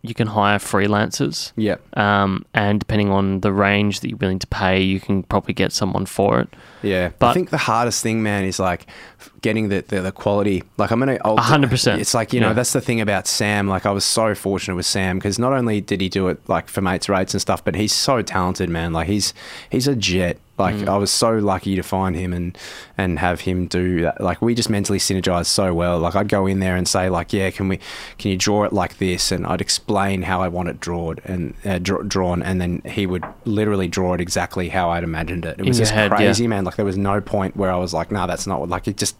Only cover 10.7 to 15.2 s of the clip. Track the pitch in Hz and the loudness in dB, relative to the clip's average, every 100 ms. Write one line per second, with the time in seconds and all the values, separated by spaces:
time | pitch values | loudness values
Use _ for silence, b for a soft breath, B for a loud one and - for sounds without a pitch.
10.7 | - 101 113 135 123 - 110 110 151 135 | -4 0 2 2 0 2 2 4 4 4
11.7 | 123 123 98 101 120 107 123 110 110 120 | 4 2 2 0 0 0 2 2 2 0
12.7 | 127 - 117 107 98 - - 104 104 98 | 0 0 0 0 0 0 0 2 2 2
13.7 | 95 101 101 - - 113 101 98 98 - | 0 0 0 0 2 0 0 -2 -2 -2
14.7 | 90 - 104 95 92 | -4 -2 0 0 0